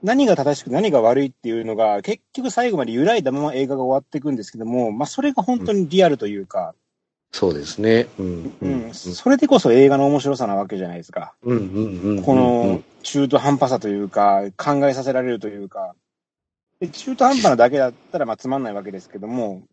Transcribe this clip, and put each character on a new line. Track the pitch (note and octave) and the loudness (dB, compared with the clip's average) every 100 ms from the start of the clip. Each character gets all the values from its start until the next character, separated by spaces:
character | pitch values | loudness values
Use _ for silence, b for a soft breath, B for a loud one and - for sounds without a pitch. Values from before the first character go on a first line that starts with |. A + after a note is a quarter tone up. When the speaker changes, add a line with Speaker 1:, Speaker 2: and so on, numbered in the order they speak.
Speaker 1:
何 | F#3 C4 C4+ | 0 2 4
が | F3 | 4
正 | C#3 C#3+ | 2 -2
し | |
く | - | -2
何 | C3 G#3+ | -2 2
が | C#3+ | 4
悪 | A2+ B2+ | 4 2
い | C#3 | 0
っ | |
て | - A#2+ | -4 -6
い | A2+ | -6
う | |
の | A2+ G#2+ | -4 0
が、 | A2 G#2 | 0 0
結 | - A3+ _ | -4 -8 _
局 | - B3+ | -8 -6
最 | A3+ B3 | -2 -2
後 | F#3+ | -2
ま | |
で | A#2+ | -2
揺 | A#2 E3 | 0 0
ら | A#3 | 2
い | |
だ | C3+ | 0
ま | C3+ | -2
ま | D3 | -4
映 | C3 C3+ | -2 -4
画 | C3+ | -2
が | |
終 | B2+ C3+ | -2 -2
わ | |
っ | |
て | C3+ D3+ | -4 -8
い | |
く | C#3+ | -4
ん | C3 | -6
で | |
す | G2+ | -8
け | A2 | -10
ど | A2+ | -4
も、 | A#2+ A#2+ | -2 -2
ま | G#2+ | -2
あ、 | D3 | -6
そ | - | -4
れ | C#4+ | -4
が | C4 | -2
本 | F#3 B3 | -2 -2
当 | F3+ | 0
に | G#3 E3+ | -2 0
リ | F3+ | 4
ア | F3+ | 4
ル | C#3 | 4
と | G#2 | -4
い | G2+ | -8
う | F#2+ | -8
か。 | G2 E2+ | -8 -8
Speaker 2:
う | |
ん。 | - _ _ _ _ _ | -10 _ _ _ _ _
そ | - F#2+ | -2 -2
う | |
で | D2+ | -2
す | D2 - | -8 -4
ね。 | G#2+ A2+ A#2 - | 2 2 0 -6
う | |
ん。 | F#2+ F2 E2 - | -6 -6 -10 -8
Speaker 1:
う | G2 | -4
ん。 | C3+ | -4
Speaker 2:
う | A#2 | -6
ん。 | |
Speaker 1:
そ | A#2 F3+ - - | -12 -12 -4 0
れ | C4+ | 2
で | D4+ | 6
こ | C4+ | 4
そ | - | 6
映 | A#2+ C#3 | 8 8
画 | C#3 | 6
の | C#3 | 2
面 | C#3+ | 2
白 | C#3 C#3 | 0 -4
さ | A#2 | -2
な | G2 | -2
わ | G2 | -4
け | G2+ | -6
じ | |
ゃ | F2+ | -8
な | |
い | F2 | -10
で | |
す | E2 | -12
か。 | - - - | -10 -10 -10
Speaker 2:
う | A#2+ | -2
ん、 | A#2+ | -2
う | |
ん、 | |
う | G2 G2 | -2 -4
ん、 | A2 F#2 | -4 -4
う | F#2+ | -2
ん、 | G#2 | -2
う | |
ん。 | |
Speaker 1:
こ | F2+ | 2
の | C3 B2 A#2+ A#2 F2+ - _ | 4 4 2 0 -2 -6 _
中 | - C#3+ C#3 | -6 -2 2
途 | C3+ | 2
半 | B2 C#3 | 2 2
端 | B2+ | 2
さ | B2 | 0
と | G#2 | -2
い | G2+ | -4
う | G2+ | -4
か、 | G#2+ G2+ G2 G2+ F#2+ | 2 2 2 0 -6
考 | - C#3+ C#3 | -2 0 2
え | |
さ | C3 | 0
せ | C3 | -2
ら | B2+ | -2
れ | B2+ | -2
る | A#2 | -4
と | G#2 | -8
い | G2+ | -12
う | G2 | -14
か。 | G2+ F#2+ F2 _ _ _ _ _ _ _ _ | -10 -12 -12 _ _ _ _ _ _ _ _
で、 | F3 | -12
中 | - - C4 | -10 -10 2
途 | |
半 | B3+ C4+ | 2 4
端 | |
な | G#3+ B2+ | 2 6
だ | A#2+ | 4
け | C#3+ | 4
だ | C3 | 0
っ | B2 _ | -2 _
た | F3 | -6
ら、 | C3 | -4
ま | |
あ、 | A2 | -6
つ | C3 | -6
ま | C3+ | -6
ん | |
な | B2 | -6
い | |
わ | G2+ | -8
け | G2 | -10
で | F#2+ | -14
す | F2+ | -16
け | G2+ | -16
ど | G#2 | -10
も | B2 A2 F#2 - | -6 -6 -8 -18